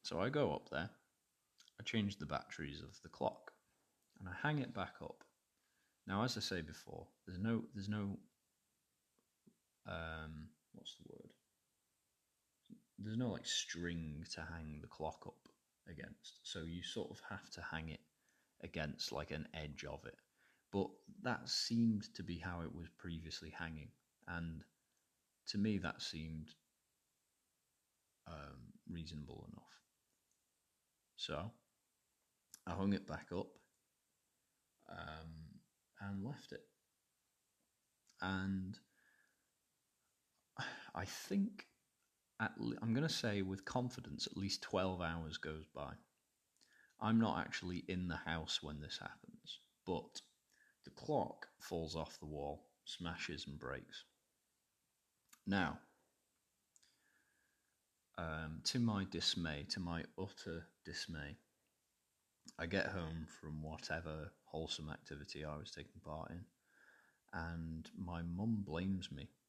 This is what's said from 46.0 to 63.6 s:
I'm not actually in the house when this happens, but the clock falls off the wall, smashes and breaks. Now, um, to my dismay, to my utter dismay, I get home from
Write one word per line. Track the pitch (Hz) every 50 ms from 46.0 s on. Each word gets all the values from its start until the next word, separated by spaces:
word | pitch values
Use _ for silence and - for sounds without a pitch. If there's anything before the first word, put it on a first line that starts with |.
| - _ _ _ _ _ _ _ _ _ _ _ - _ - - - - _ -
I'm | 107 107 110 113
not | 113 107 - 85
actually | - - - - - 90 90 90 -
in | - 92 92 90
the | 87 80
house | 80 - 82 80 82 80 - - -
when | - 76 76 73
this | 73 - -
happens, | - - 50 - - - - - - _ - - - - _ _ _ _
but | - 90 78 - - - - - - _ _ _ _ _ _ - - _ _ _
the | -
clock | - - - - 151 131 78 - - - - - - _
falls | - - 87 85 82 78 82
off | 80 78 - - -
the | -
wall, | 76 76 71 71 71 73 78 - - _ _ _
smashes | - - - 87 82 85 - - - 82 73 -
and | - 71
breaks. | 76 - 64 67 64 - - - - - _ _ _ _ _ _ _ _ _ _ _ _ _ _ _ _ _ _ _ _ _ _ _ _ _ - _ _
Now, | 101 98 98 87 73 - - - - - _ _ _ _ _ _ _ _ _ _ _ _ _ _ _ _ - - _ _ _ _ _ _ _ _ _ _ _ _ _ _ _ _ _ _ _ _ _ _ _ _ _ _
um, | - 85 80 78 78 80 78 78 - -
to | - - 127
my | 120 113 107 98 95 -
dismay, | - 82 - - - 95 85 80 76 71 71 -
to | - 101
my | 90 87 85 85 - - - -
utter | 95 92 - - - 95 82 82 85 - _ _ _
dismay, | 78 76 - - - 85 76 71 73 73 - _ _ _ _ _ _ _ _ _ _ _ _ _ _ _ _ _ _ _ _ _ - - -
I | 80
get | 87 95 98 -
home | - 98 92 85 80 82 82 80 78 - -
from | - 78 78 76